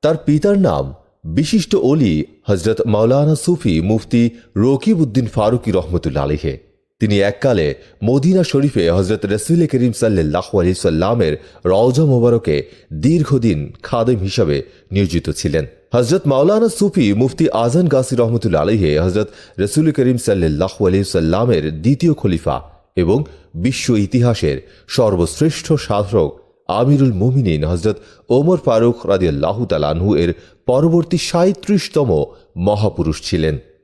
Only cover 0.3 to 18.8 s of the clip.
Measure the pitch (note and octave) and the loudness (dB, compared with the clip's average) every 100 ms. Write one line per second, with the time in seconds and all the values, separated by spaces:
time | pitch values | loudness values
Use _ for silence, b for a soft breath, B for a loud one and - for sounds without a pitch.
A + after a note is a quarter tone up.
0.3 | D3+ G3+ G3+ F3 D2+ C2+ C2+ _ _ D#2+ | 0 2 2 2 0 -4 -10 _ _ -6
1.3 | E2 D3+ A3 - G3+ B2 D3+ A#2+ D#2 D2+ | -4 0 0 0 0 2 2 2 0 -4
2.3 | _ - G2 E2 A2+ - G#2 A2+ C3+ D3 | _ -4 -2 0 -2 0 2 2 2 2
3.3 | D#3 - F3 - D#2+ F2+ A2 - A#2+ A#2 | 0 0 -2 0 0 0 -2 0 0 0
4.3 | A#2 B G2 A#2 C#3 - G3+ D3 A2 A#2 | -2 B -2 0 2 0 0 0 -2 -2
5.3 | - G#2+ A#2+ - F#2 E2 F2 D#2+ C#2 C#2 | 0 0 0 0 -2 -2 -4 -2 -4 -2
6.3 | D2+ D#2+ C2 _ _ _ _ G#2+ G2+ G2 | -2 -4 -8 _ _ _ _ 0 2 0
7.3 | - C3 A2 D2+ C2+ B B G#2 C3+ D3+ | 0 0 0 0 -4 B B 0 2 2
8.3 | F#3+ E3 C#3 C#3+ A#2 E2+ F2+ F#2 G#2+ G2+ | 2 2 0 0 0 2 2 0 -2 -2
9.3 | G#2 - E3+ D#3+ B2+ B2 A2+ A2+ G2 D#2 | -4 0 0 2 0 0 0 0 0 0
10.3 | D#2+ - G2+ F2+ F#2 F#2 D#2+ F#2 A#2+ E2 | -2 -2 0 0 0 0 0 0 0 0
11.3 | D2+ B B F2+ F#2 A#2+ B2+ D#3 B2+ A#2+ | -2 B B 0 2 2 2 2 2 2
12.3 | A#2 - D2 - B B D#2 B2 E3+ D3 | 2 0 -4 -4 B B -2 0 2 2
13.3 | C3 A#2 D#2 C#2+ - - A#2+ A2+ A#2+ F#2+ | 0 2 0 -4 -12 -6 -2 0 0 -2
14.3 | - F2 C#2+ - B B G2 G2 E2 - | -2 0 0 -4 B B -2 0 0 -4
15.3 | C#2+ E2+ D#2 C#2 - _ A#2+ A#2+ F3+ C#3+ | -6 -2 -2 -4 -12 _ -2 0 0 0
16.3 | C3 D3+ G#3+ A3+ A3+ G3+ F#3 A2+ G2+ C3 | 2 2 2 0 0 0 2 0 2 0
17.3 | - D#3+ G#2+ A#2+ C#3+ F3+ C3+ B2+ B2 A#2 | 0 -2 0 0 2 2 0 0 0 0
18.3 | A#2 G#2+ D#2+ D#2+ A2 | 0 0 0 0 2